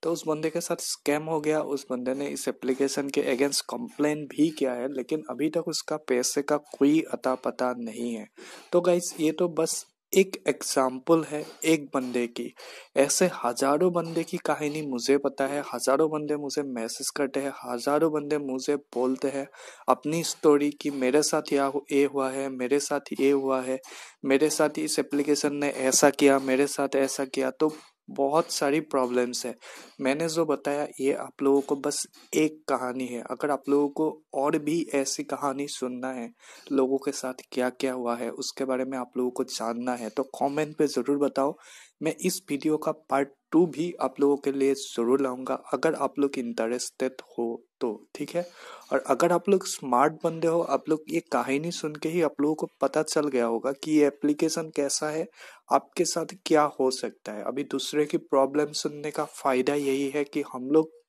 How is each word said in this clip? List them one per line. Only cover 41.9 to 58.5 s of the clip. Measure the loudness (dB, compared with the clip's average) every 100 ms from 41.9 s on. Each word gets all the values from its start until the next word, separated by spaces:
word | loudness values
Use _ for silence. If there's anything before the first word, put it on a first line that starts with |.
| _
मैं | -6 -2
इस | -4 -4 -6
वीडियो | -4 0 0
का | -2
पार्ट | -6 _ 0 0 _ _
टू | 4 4
भी | 2 -6 -2
आप | -4 2
लोगों | 4 4
के | 0
लिए | 2 2
ज़रूर | 2 -4 -2 2 2
लाऊंगा | 2 -4 -6
अगर | -6 -4 0 0
आप | 0 -2 0
लोग | -2 0
इंटरेस्टेड | -6 -2 -2 -2 -6 _ -4 -4 -16 -6
हो | -4 -6 _ _
तो, | -6 -6 -12
ठीक | -10 -6
है। | -6 -6 -12 -20 -20 -4
और | -4 0
अगर | 2 4
आप | 4 4
लोग | 2 2
स्मार्ट | -8 0 4 4 2
बंदे | -4 0 0
हो, | 2
आप | 2 -2 0
लोग | -2 0
ये | -4
कहानी | -2 -2 0 0 -2
सुन | -6 -8
के | -4 -4
ही | 0
आप | 0 2
लोगों | 0
को | 0 -4 _
पता | 0 0
चल | 0 0 0
गया | 2 0
होगा | 0 -2
कि | -4 2
ये | 6 6
एप्लीकेशन | 4 0 2 0 0 -4 -4
कैसा | -2 -2 -2
है, | -4 -6 -10 -20 -20 _
आपके | 0 0 -2
साथ | -2 0 -6 -8 2
क्या | 4
हो | 4 2 0
सकता | 0 -8 -10 -12
है। | -8
अभी | -6 -6
दूसरे | -4 -6 -4 -2 0
की | -2
प्रॉब्लम | 0 2 4